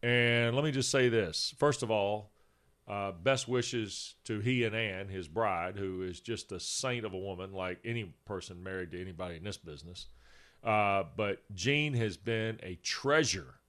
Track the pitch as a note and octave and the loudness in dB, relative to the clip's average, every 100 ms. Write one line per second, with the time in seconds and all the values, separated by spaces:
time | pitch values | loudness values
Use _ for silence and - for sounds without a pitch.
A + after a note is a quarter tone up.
0 | A#2+ B2 A#2+ A#2 A#2 B2 D3+ C3+ B2+ C#3 | 4 4 6 6 4 4 2 2 2 6
1 | B2 A2+ F#2 D#2 - - D3 - A2+ A2 | 6 6 2 0 -4 2 2 4 0 2
2 | G2 G#2+ G2+ _ _ _ _ _ - G2+ | 2 0 -6 _ _ _ _ _ -8 -4
3 | G2 F2+ F#2+ C3+ B2 B2 A#2+ A#2+ G#2+ - | -4 0 2 2 2 0 0 -2 -4 -6
4 | - - - A2 A2 B2+ A2+ A2 A2+ F#2 | -10 -14 -6 -2 2 2 2 0 -2 -4
5 | G2 F#2+ E2 E2+ A2 F2+ F2+ G2+ G2 F#2 | -6 -6 -4 0 2 2 -2 -4 -4 -2
6 | F#2 F2 - A2+ - F#2+ - - C3 A#2+ | -4 -6 -6 -6 -6 -8 -6 -4 -2 -2
7 | G#2+ F#2 G2 F2+ F#2+ G2 F#2 F2+ - A#2 | -4 -4 -6 -6 -8 -4 -4 -4 -4 -4
8 | G2 - - G2 - F2 F#2 F#2+ F2+ F2 | -6 -12 -8 -8 -8 -10 -8 -6 -6 -8
9 | F#2 E2+ F2+ E2 F#2+ G2 E2 D2 D#2 F2+ | -10 -8 -8 -6 -8 -8 -10 -14 -14 -14
10 | - - - - - _ - G#2+ G#2 G2 | -16 -18 -20 -20 -20 _ 2 4 4 2
11 | E2+ - G#2 G2 _ G2 G#2 C#3+ D3+ B2+ | 0 -2 -2 -2 _ -4 2 2 2 0
12 | A2 F2+ A#2 A2+ A2 A2 - F2+ - - | 0 -2 -2 0 -2 -4 -10 -8 -6 -2
13 | C3+ D3+ C#3 G2 D#2+ - | 4 4 4 0 -6 -18